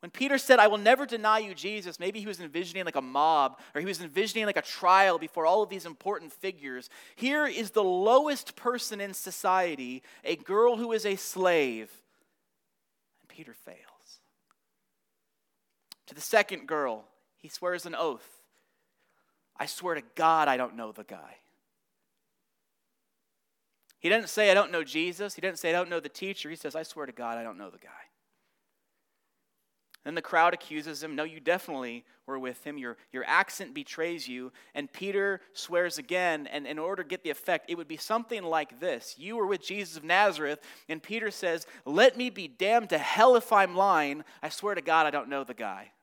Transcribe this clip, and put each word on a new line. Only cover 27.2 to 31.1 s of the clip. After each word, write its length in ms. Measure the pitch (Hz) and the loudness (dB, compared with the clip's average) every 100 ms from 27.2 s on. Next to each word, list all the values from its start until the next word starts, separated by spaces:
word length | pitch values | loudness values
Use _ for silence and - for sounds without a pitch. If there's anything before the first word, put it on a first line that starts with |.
| 120 117 | -8 -8
I 40 | |
don't 140 | 113 92 | -10 -12
know 140 | 98 | -16
the 80 | 92 | -18
guy." 320 | - - - _ _ _ _ _ _ _ _ _ _ _ _ _ _ _ _ _ _ _ - | -20 -20 -20 _ _ _ _ _ _ _ _ _ _ _ _ _ _ _ _ _ _ _ -10
Then 100 | 165 | -10
the 60 | |
crowd 320 | - 165 170 | 0 4 4
accuses 480 | 175 - 156 151 143 | 2 -8 -10 -10 -12
him. 140 | 156 | -10